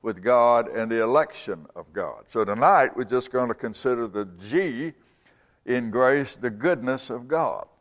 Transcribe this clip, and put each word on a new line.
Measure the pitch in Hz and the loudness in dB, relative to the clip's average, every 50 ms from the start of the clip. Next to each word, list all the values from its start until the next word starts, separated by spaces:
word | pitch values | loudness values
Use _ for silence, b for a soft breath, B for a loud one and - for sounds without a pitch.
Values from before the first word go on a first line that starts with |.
with | - 113 104 87 92 | -6 -6 -8 -4 2
God, | 117 123 120 120 120 120 117 117 - | 4 4 6 6 6 6 4 2 0
and | - 113 113 113 | -4 -6 -4 -2
the | 117 113 113 | 0 0 2
election | 113 127 151 156 - - - - - 95 82 76 - - | 4 4 2 2 2 -6 -14 -10 -10 -10 -10 -12 -20 -18
of | 87 82 _ | -18 -18 _
God. | - 85 87 76 60 - - _ | -8 -8 -8 -8 -8 -12 -18 _
So | - 113 107 | -2 -2 0
tonight | 98 101 113 135 175 202 170 131 127 - | 0 0 2 4 4 6 6 4 2 0
we're | - 127 | -6 -6
just | 98 123 127 123 - | -2 -2 -4 -4 -2
gonna | - 127 123 120 110 | -2 -2 -2 -2 -4
consider | - - 117 104 - - 131 123 120 117 | -6 -6 -10 -10 -4 -2 -2 0 0 -2
the | 107 90 104 104 92 90 87 | -6 -4 -6 -8 -8 -10 -18
G | 95 104 127 175 196 165 120 117 151 165 - b b b b b b b b b b b b b b | -12 -2 -2 -2 -2 -2 -4 -6 -8 -10 -10 b b b b b b b b b b b b b b
in | - 123 123 120 113 | -2 -2 -2 -2 -2
grace, | 101 123 127 127 139 143 139 - - | 0 2 4 4 4 2 0 -4 -10
the | - 117 123 | -8 -8 -6
goodness | 107 104 120 175 175 131 117 127 131 127 - - | -6 -2 0 0 0 0 -2 -4 -4 -6 -6 -10
of | 117 123 123 | -12 -12 -6
God. | 131 151 160 160 117 67 50 50 _ _ _ | -4 -2 -2 -2 -2 -4 -6 -10 _ _ _